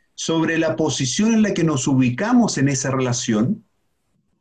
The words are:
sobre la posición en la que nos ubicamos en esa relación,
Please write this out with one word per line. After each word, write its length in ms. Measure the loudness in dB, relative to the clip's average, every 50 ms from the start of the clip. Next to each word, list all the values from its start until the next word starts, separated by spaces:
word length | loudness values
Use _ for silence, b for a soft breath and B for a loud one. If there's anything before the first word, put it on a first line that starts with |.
| _ _ _
sobre 440 | -10 -6 -2 -2 0 0 0 0 0
la 180 | 0 0 0
posición 560 | 0 -2 -2 -2 -2 -4 -4 -2 0 0 2
en 100 | 2 2
la 120 | 2 2 0
que 100 | 0 0
nos 240 | 0 0 0 0 0
ubicamos 720 | 2 2 2 2 0 -2 -2 2 2 2 2 2 0 0
en 100 | 0 0
esa 220 | 0 -2 -2 -2
relación, 760 | -2 -2 -2 -2 -2 -2 -2 0 0 0 0 0 -2 -4 -8 _ _ _ _ _ _ _ _ _ _ _ _ _ _ _